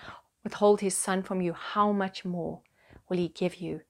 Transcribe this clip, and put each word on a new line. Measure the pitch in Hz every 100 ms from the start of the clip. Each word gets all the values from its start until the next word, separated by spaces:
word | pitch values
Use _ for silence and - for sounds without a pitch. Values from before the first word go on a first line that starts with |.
| - - _ _
withhold | 208 - 208 208
his | 196
son | - - 190
from | 190 185
you, | 175
how | 170 - 208 208
much | 202 190 -
more | 180 175 160 160 _ _ _ - -
will | 180
he | 165
give | - 180
you | - 165 156